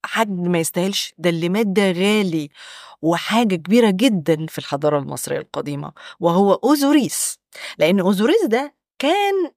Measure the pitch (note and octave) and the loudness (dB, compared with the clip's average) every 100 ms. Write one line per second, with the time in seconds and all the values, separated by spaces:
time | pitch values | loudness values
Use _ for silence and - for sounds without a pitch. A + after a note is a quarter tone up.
0 | - G#3+ A3 F#3 F3 F3 D#3+ F#3 F#3+ G3+ | -6 -4 -4 -2 -2 0 -2 -2 -2 -4
1 | - _ E3+ E3+ E3+ G3 A3 F#3 G3 F3 | -8 _ -2 0 -2 0 0 0 0 0
2 | G3 G#3+ F#3+ D#3+ D3 - - - - - | 0 0 0 -4 -6 -14 -20 -20 -20 -4
3 | D#3 E3+ - A3 A#3 F3+ D#3 A#3 A3+ F#3 | -2 0 0 0 0 -2 2 4 4 4
4 | C4 G3 D3+ D#3 D#3+ - - C#3+ D3+ D3 | 2 2 0 -2 -2 -10 -8 -2 0 0
5 | C3+ C#3 - C#3+ - C#3+ C#3+ C#3+ D3 - | -4 -8 -6 -8 -6 -10 -8 -8 -10 -16
6 | - - E3+ F3 G3+ F#3 A#3+ D4 C#4 D4+ | -20 -4 0 4 4 2 2 2 4 4
7 | G#3+ - - - _ - - - D#3 G3+ | 2 -4 -6 -8 _ -18 -16 0 2 4
8 | F3+ G3 A3+ G#4+ E4 A#3 D4 _ _ _ | 2 2 2 2 2 0 -4 _ _ _
9 | C#4 G4 G4+ G4 E4 | 0 0 0 0 -2